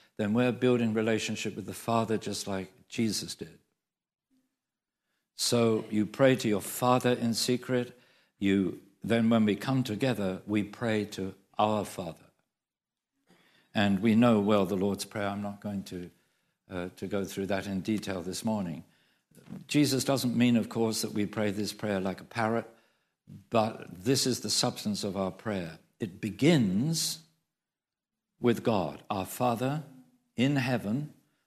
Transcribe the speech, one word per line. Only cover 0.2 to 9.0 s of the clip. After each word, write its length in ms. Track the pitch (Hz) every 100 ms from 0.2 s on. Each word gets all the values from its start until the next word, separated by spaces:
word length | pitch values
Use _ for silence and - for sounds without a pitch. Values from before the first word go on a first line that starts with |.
| 104
we're 180 | 113 123
building 420 | 113 127 123 117
relationship 600 | 110 110 110 - 107 107
with 120 | 95 98
the 60 |
Father 460 | 92 - 117 110 107
just 280 | - 98 -
like 260 | 95 92 - _
Jesus 460 | - 113 95 85
did. 240 | - 82 - _ _ _ _ _ _ _ _ _ _ _ _ _ _ _ _ _ -
So 480 | - 120 117 110 -
you 160 | 107 104
pray 280 | - 135
to 140 | 127 117
your 120 | 101
Father 520 | - - 123 123 123
in 220 | 123 117
secret. 640 | 110 - 123 - 127 123 - _ _ _ _
You, 400 | 98 98 92 - - _